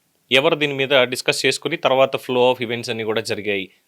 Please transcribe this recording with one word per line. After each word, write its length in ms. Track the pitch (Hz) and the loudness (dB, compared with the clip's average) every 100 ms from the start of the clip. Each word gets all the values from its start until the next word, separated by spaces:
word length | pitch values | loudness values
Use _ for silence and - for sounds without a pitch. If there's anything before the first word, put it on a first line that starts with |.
| _ _ - | _ _ 2
ఎవరు 240 | 127 156 160 | 2 4 0
దీని 180 | 147 | -2
మీద 160 | 135 135 | -2 2
డిస్కస్ 560 | 139 123 127 - 143 135 | 2 2 -2 -4 0 -2
చేసుకుని 320 | - 143 - | -2 -6 -2
తర్వాత 380 | 135 131 135 135 | 0 4 2 0
flow 380 | - 127 123 | -2 2 2
of 140 | 123 113 | 2 -4
events 220 | 120 120 | -6 -6
అన్నీ 140 | 113 | -6
కూడా 180 | 110 110 | -2 -4
జరిగాయి, 480 | 107 104 104 98 92 _ | -4 -6 -4 -4 -6 _